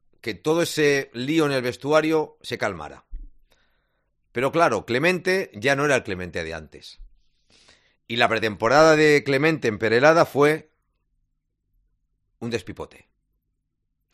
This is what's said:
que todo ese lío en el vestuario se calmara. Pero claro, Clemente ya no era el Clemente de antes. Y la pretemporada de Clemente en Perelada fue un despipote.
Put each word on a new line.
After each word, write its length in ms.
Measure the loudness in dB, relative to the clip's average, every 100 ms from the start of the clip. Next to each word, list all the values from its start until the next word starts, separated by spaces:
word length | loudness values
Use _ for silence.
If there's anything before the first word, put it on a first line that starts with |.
| _ _
que 140 | -12
todo 280 | -6 -2 0
ese 480 | -2 0 0 0 -2
lío 340 | -8 -2 0 0
en 60 |
el 100 | 0
vestuario 760 | -4 -6 0 0 2 0 -2 _
se 160 | -12 -6
calmara. 460 | -6 -6 -14 -18 _ -16 -16 -20 _ _ _ _ _ _ _ _ _
Pero 200 | -4 -2
claro, 320 | 2 0 0
Clemente 640 | -2 -2 0 -2 -2 -4 -4
ya 220 | -4 -2 0
no 80 |
era 120 | 0 0
el 60 |
Clemente 400 | -2 -10 -8 -8
de 120 | -10
antes. 440 | -10 -14 -20 -20 -20 -20 _ _ _ _ _ _ _ _ _ -8
Y 80 | 0
la 120 | 0
pretemporada 640 | 0 -2 -2 2 6 6 6
de 280 | 4 2
Clemente 440 | 2 0 0 0 -2
en 100 | -2
Perelada 480 | 0 4 4 4 2
fue 440 | 2 2 0 -8 _ _ _ _ _ _ _ _ _ _ _ _ _ _ _ _ _
un 120 | -8
despipote. 580 | -8 -8 -14 -16 -18 _ _ _ _ _ _ _ _ _ _ _